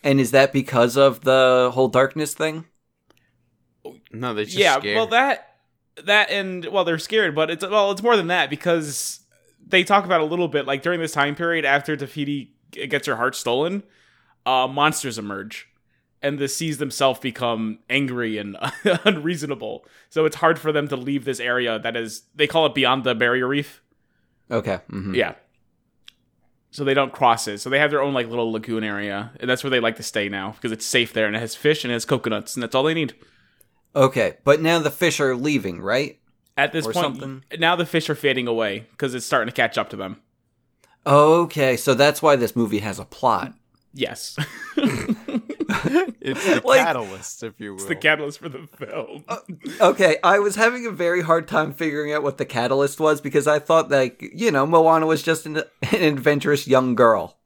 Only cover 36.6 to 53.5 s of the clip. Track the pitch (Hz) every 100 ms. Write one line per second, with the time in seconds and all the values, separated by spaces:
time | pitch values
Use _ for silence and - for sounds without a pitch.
36.6 | 143 165 113 139 151 123 135 131 _ 165
37.6 | 165 175 170 165 156 151 143 127 120 113
38.6 | 107 101 113 - 139 123 - 135 113 127
39.6 | 113 - 104 98 95 - _ _ _ _
40.6 | _ _ _ _ - 143 151 165 170 151
41.6 | 131 120 - 123 143 147 160 139 117 120
42.6 | 113 101 104 95 92 - 127 101 98 -
43.6 | _ _ _ - 120 - - - 147 -
44.6 | - - 277 - - 220 - 233 - -
45.6 | - 202 - 302 359 - - - - -
46.6 | - - 165 131 104 95 - - 113 -
47.6 | 104 95 98 156 151 151 147 143 160 135
48.6 | 156 _ 127 - 113 143 - 233 - 165
49.6 | 143 - 190 202 185 151 180 202 202 202
50.6 | 226 247 233 170 175 180 165 165 - 180
51.6 | 156 139 160 147 147 151 143 139 135 123
52.6 | 120 135 143 - 156 147 143 147 139